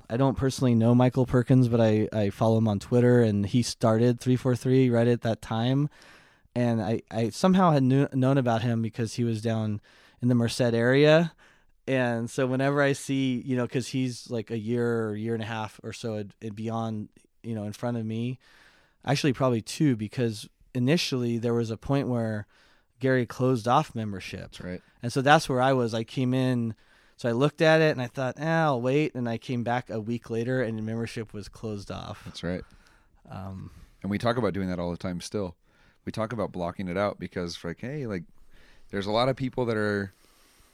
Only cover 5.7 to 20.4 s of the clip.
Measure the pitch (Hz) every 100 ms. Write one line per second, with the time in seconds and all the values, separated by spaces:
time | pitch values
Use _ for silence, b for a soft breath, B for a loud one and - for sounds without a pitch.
5.7 | 135 151 B B B B B B 120 120
6.7 | 113 101 113 - 110 113 - 185 190 180
7.7 | 147 127 135 143 135 127 139 123 113 120
8.7 | 113 113 - 113 - 117 110 113 110 110
9.7 | 104 b b b b 123 120 117 - 123
10.7 | 117 120 135 151 156 165 - b b b
11.7 | _ - 131 123 117 117 - 127 131 139
12.7 | 143 139 139 - 135 135 123 139 127 120
13.7 | 135 117 135 131 120 - 120 - 113 107
14.7 | 120 120 117 110 104 110 113 107 113 107
15.7 | - 113 - 117 107 101 - 113 104 110
16.7 | 113 113 107 104 _ _ _ 113 110 104
17.7 | - 123 120 110 113 120 127 b b b
18.7 | b b b - 139 156 117 135 117 -
19.7 | - 156 113 104 - 117 110